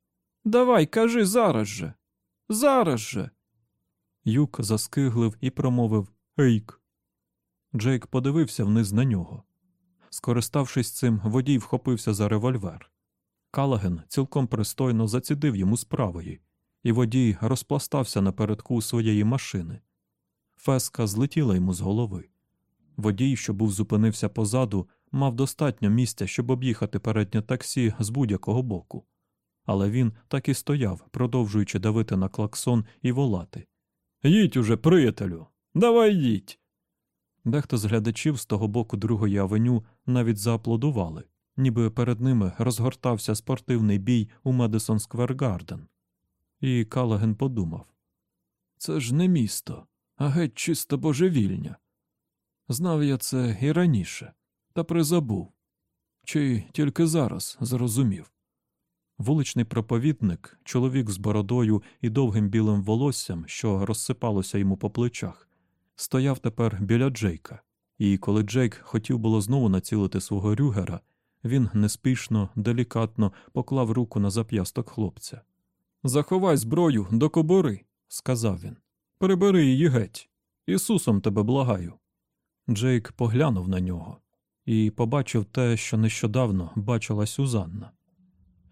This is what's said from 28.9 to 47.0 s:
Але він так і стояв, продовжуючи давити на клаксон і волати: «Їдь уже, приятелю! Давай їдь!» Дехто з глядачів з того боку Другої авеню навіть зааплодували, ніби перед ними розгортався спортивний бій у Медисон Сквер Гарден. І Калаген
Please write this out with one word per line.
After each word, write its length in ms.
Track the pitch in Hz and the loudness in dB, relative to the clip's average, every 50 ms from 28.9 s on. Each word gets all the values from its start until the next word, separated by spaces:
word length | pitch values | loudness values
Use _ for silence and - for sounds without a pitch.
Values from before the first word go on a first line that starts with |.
| - - - _ _ _ _ _ _ _ _ _ _ _ _ | -14 -16 -16 _ _ _ _ _ _ _ _ _ _ _ _
Але 260 | - 98 98 98 101 | -2 0 0 2 2
він 220 | 107 127 127 113 113 - _ _ | 2 2 0 0 -2 -4 _ _
так 200 | - 139 - - | -6 -4 -2 -2
і 60 | 135 | -2
стояв, 500 | - - - 143 147 127 101 90 - - _ | -2 -2 -2 -2 -2 -2 -2 -4 -6 -10 _
продовжуючи 680 | - - 127 123 117 127 120 104 101 107 101 - - 101 | -6 -4 -4 -2 0 0 -2 0 0 0 0 0 -2 -2
давити 380 | 92 110 107 113 110 - 101 | -2 0 0 0 0 0 0
на 120 | 95 95 95 | -2 -2 -2
клаксон 560 | - - 107 104 - - - 127 123 113 107 - - _ - | -2 -4 -4 -4 -4 -4 -2 0 0 0 0 -2 -8 _ -4
і 100 | 127 120 | -2 0
волати: 540 | 131 143 127 101 90 85 - - - - - _ _ _ _ _ _ _ _ _ _ - | 0 0 0 0 -2 -4 -8 -14 -16 -16 -18 _ _ _ _ _ _ _ _ _ _ 2
«Їдь 340 | 143 170 220 208 143 - | 4 6 6 4 4 2
уже, 200 | 131 117 104 113 | 2 2 2 2
приятелю! 720 | 110 - 160 180 180 139 117 - - 104 95 87 82 80 - _ _ _ _ - | 2 4 6 6 6 6 4 2 0 -4 -6 -6 -8 -12 -16 _ _ _ _ 0
Давай 420 | 156 214 240 233 233 226 214 208 | 2 4 6 6 6 6 6 6
їдь!» 420 | 180 143 123 107 95 - - - - _ _ _ _ _ _ _ _ _ _ _ _ _ _ _ _ _ | 4 4 2 2 0 -2 -8 -18 -20 _ _ _ _ _ _ _ _ _ _ _ _ _ _ _ _ _
Дехто 340 | 120 117 147 139 - - 117 | -2 -2 -2 -2 -2 -2 -2
з 60 | 101 | 0
глядачів 560 | 104 113 110 107 117 110 - - 156 147 123 | 0 0 0 0 -2 -4 -2 -2 -4 -4 -4
з 60 | - | -4
того 220 | - 113 101 113 107 | -4 -2 -2 -2 -2
боку 280 | 104 120 110 - - | -2 -2 -4 -4 -4
Другої 420 | 104 95 110 120 104 110 104 98 101 | -4 -2 -2 0 0 0 0 0 0
авеню 460 | 98 92 104 107 117 123 123 113 110 - _ _ _ | 0 0 0 2 2 2 2 0 -2 -6 _ _ _
навіть 320 | - 123 127 120 113 113 101 | -2 0 2 2 2 0 0
зааплодували, 840 | 101 117 117 113 113 117 117 113 120 151 143 110 92 82 80 69 - - _ _ _ _ _ | 0 0 0 0 0 -2 -2 0 0 0 0 0 -2 -4 -6 -10 -14 -16 _ _ _ _ _
ніби 340 | - 131 131 113 113 117 110 | 0 0 0 2 2 0 0
перед 300 | 110 - 120 123 120 110 | 0 0 0 0 0 0
ними 320 | 120 131 131 117 101 90 - - | 0 2 2 2 2 0 0 -2
розгортався 760 | 117 123 117 - 117 127 - - - 123 120 104 - - 107 | -2 -2 0 0 -2 -2 -2 -2 -2 -2 -2 -2 -2 -2 -4
спортивний 640 | - - - 135 120 - - 127 117 110 104 101 101 | -4 -2 -4 -6 -4 -2 -2 0 2 2 2 2 2
бій 300 | 95 113 123 117 107 107 - _ - | 2 2 2 2 0 -2 -6 _ -2
у 100 | 135 127 | 0 0
Медисон 460 | 123 120 117 107 110 - - 113 107 | 2 2 2 0 -2 0 0 -2 -2
Сквер 380 | - - - 113 123 123 131 | -2 -4 -4 -4 -4 -2 -2
Гарден. 520 | 131 143 123 95 85 80 - - - - - _ _ _ _ _ _ _ _ _ _ _ _ _ _ | -2 -2 -2 -2 -4 -8 -10 -14 -14 -16 -18 _ _ _ _ _ _ _ _ _ _ _ _ _ _
І 240 | - 135 127 120 110 | -2 0 0 0 0
Калаген 500 | 110 - 135 | 0 -2 -2